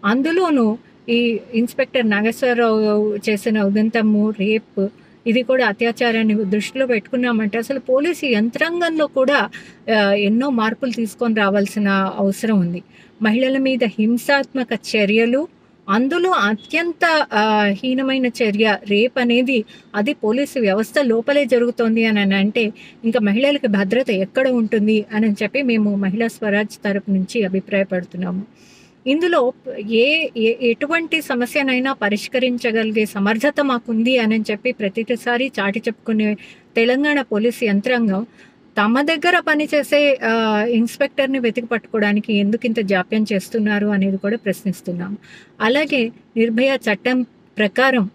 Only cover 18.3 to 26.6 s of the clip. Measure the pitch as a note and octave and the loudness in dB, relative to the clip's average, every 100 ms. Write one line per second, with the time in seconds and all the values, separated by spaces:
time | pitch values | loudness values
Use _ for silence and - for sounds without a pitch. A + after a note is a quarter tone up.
18.3 | A#3+ A3+ G3+ A3 G3+ G#3 G3+ A#3+ - A#3+ | 0 -2 2 0 0 0 0 2 0 2
19.3 | A#3+ B3+ B3+ G#3+ - - G#3 G#3+ D4 G#3+ | 2 2 0 -2 -14 -8 -4 -2 -2 -2
20.3 | A#3+ C#4+ C#4 G#3 G3 A3 D4+ C4+ A3+ A#3 | 0 -2 0 0 0 0 0 2 0 2
21.3 | C#4+ C4+ B3 A#3+ A#3+ A3+ A3 A3+ G#3 G3 | 0 2 2 2 0 0 2 2 2 2
22.3 | G3 G3+ A3+ G#3+ - - - A3+ A#3+ G#3 | 2 0 0 -2 -4 -20 -6 -2 0 2
23.3 | G#3 C#4 C#4+ B3 G3+ G3 A3+ C4 G3 F#3+ | 2 2 2 0 0 2 0 0 -2 -2
24.3 | - C4 B3 A3 A3+ G#3 G#3+ G#3 G#3+ A3 | 0 0 2 0 0 2 0 0 -2 0
25.3 | G3+ G#3 C4+ C4+ A3+ G#3 G3+ G3 G3+ A3+ | 0 -2 -2 0 0 0 0 -2 -2 -4
26.3 | A3+ G#3+ G3+ | -4 -2 -2